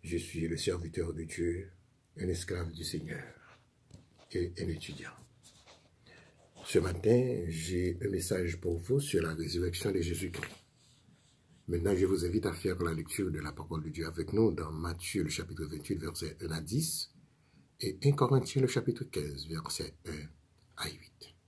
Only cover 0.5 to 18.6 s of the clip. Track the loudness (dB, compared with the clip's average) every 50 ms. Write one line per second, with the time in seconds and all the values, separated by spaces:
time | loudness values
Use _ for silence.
0.5 | -2 0 0 0 0 0 -2 -6 -4 -4 -4 -2 -4 -6 -6 -8 -4 -2 -2 0
1.5 | 0 -2 -6 -10 -14 -20 -20 _ _ _ _ _ _ -4 -2 0 0 -2 -2 -4
2.5 | -4 -4 -4 -4 -6 -6 -6 -4 -4 -4 -6 -6 -8 -8 -10 -12 -16 -20 -20 -20
3.5 | -20 -20 _ _ _ _ _ _ -20 -20 -20 _ _ -20 -20 _ -2 -2 -2 -2
4.5 | -2 -4 -2 -2 -2 -2 -4 -8 -10 -10 -10 -14 -14 -16 -20 -20 -20 _ _ -20
5.5 | -20 -20 -20 -20 -20 -20 _ -20 _ _ -20 -20 -20 -20 -20 -20 -20 -20 -20 -20
6.5 | _ -16 -10 4 4 4 4 4 -2 2 6 6 8 8 6 4 2 0 -2 -2
7.5 | -2 -4 -2 0 0 2 2 2 0 0 -2 0 0 0 0 2 0 0 0 0
8.5 | -2 -2 -2 -2 -2 -2 0 2 2 2 2 4 2 2 2 2 -2 -2 -4 -2
9.5 | 0 0 0 0 0 0 0 2 2 2 2 2 0 0 -2 -4 -4 -6 -8 -8
10.5 | -10 -16 -20 _ _ _ _ -20 -20 -20 _ -20 -20 _ _ _ -20 _ _ _
11.5 | -20 -18 _ -2 0 2 4 4 6 6 6 6 6 4 4 4 2 2 2 2
12.5 | -2 0 0 0 0 2 2 0 0 0 -2 -4 0 0 0 0 0 -2 -4 -6
13.5 | -8 -10 -8 -6 -4 -4 -4 -4 -6 -6 -6 -6 -4 -4 -4 0 4 6 6 6
14.5 | 6 2 -4 -4 -4 -4 -2 -4 -4 -4 -6 -2 0 0 0 0 0 -4 -4 -6
15.5 | -6 -8 -8 -6 -8 -10 -4 -4 -4 -2 -2 -6 -6 -4 -6 -6 -8 -8 -6 -4
16.5 | -4 -4 -4 0 0 2 2 2 0 -2 -4 -8 _ -20 -20 _ _ _ _ _
17.5 | _ -20 -20 _ _ _ -4 -4 -4 4 4 4 6 6 6 6 6 6 4 4
18.5 | 2 2